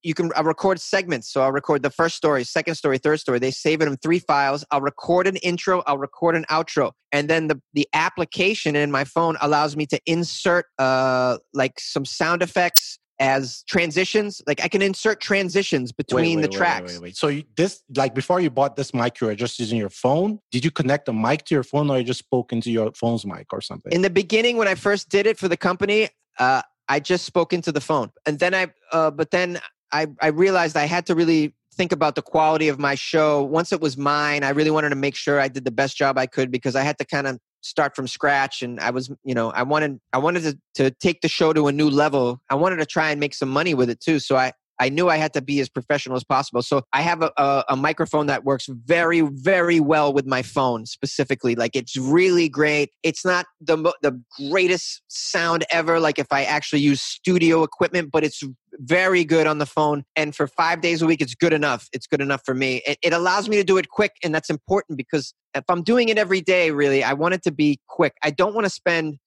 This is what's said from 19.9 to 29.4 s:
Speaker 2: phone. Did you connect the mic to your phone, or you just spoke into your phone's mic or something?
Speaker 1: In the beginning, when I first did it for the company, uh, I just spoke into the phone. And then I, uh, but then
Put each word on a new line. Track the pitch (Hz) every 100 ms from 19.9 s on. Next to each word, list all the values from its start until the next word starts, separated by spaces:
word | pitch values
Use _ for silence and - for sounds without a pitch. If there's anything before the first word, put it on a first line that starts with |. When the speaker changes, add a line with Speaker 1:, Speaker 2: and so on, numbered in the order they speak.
Speaker 2:
phone. | - 127 147 196 214 _
Did | 127 120
you |
connect | - 131 143 -
the |
mic | 110 113 151 -
to | 151
your |
phone, | 123 147 147
or | 135
you |
just | 120 127
spoke | - 127 120
into | 117 117
your | 113 110
phone's | - 117 117 101
mic | 90 95
or | 104
something? | - - -
Speaker 1:
In | 170
the | 190
beginning, | 185 180 220 233 233
when | 208
I |
first | 185 202 202 -
did | 202 202
it | 220
for | 185
the | 170
company, | 180 180 202 208 220 _ _ -
uh, | 127 131 - _ -
I | 139
just | 147 180 -
spoke | 185 165
into | 180 170
the | 151
phone. | - 151 123 _ -
And | 147
then | 180 185
I, | 180 _ _
uh, | 165 160
but | 147 156
then | 175